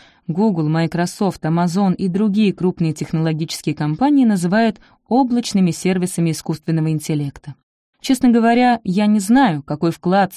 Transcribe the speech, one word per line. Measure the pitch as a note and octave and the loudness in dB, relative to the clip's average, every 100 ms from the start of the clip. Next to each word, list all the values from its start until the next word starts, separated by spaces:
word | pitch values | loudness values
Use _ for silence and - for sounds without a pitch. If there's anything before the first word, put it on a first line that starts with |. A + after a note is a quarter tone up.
| - _ - | -16 _ -8
Google, | D#3+ A3 E3 D3+ | -2 0 0 0
Microsoft, | D#3+ E3 E3+ F3+ - G3 - | 0 -2 -2 -4 -2 -4 -2
Amazon | D#3 E3 F3 F3 G3 | -2 0 0 0 0
и | - F#3 | 0 -2
другие | F#3 G#3+ G3+ G#3 | 0 0 2 0
крупные | F3+ F3+ F3+ E3 | 0 -2 0 -2
технологические | D3+ D3+ D#3+ D#3+ D#3 D#3+ - - D3 | -2 -4 -2 -2 -2 -6 -6 -6 -4
компании | D3 D#3 C4+ C#4+ | -4 0 2 4
называют | A#3+ G3+ F3 G#3+ A3+ - _ _ _ | 4 2 0 2 0 -2 _ _ _
облачными | A#3+ B3+ A#3+ A#3 G3 F3+ | 0 2 -2 -2 0 0
сервисами | D#3+ F3+ F#3+ F3+ - E3+ | 0 -2 -2 -2 -2 -2
искусственного | D3+ - D#3+ - D#3+ D#3 | -2 -6 -8 -4 -2 -2
интеллекта. | D#3 D3+ D3+ C#3+ - - - _ _ _ _ | -4 -4 -6 -6 -10 -18 -20 _ _ _ _
Честно | - C4 B3 | -4 2 4
говоря, | A#3 A3+ A#3+ B3 A#3 | 4 4 4 2 2
я | - F3+ G#3 | 0 0 2
не | G#3+ | 2
знаю, | F#3+ B3+ B3+ D3 | 4 4 4 0
какой | - D3 E3+ | -6 -4 -4
вклад | E3 F3 G3 F#3+ | -2 0 0 0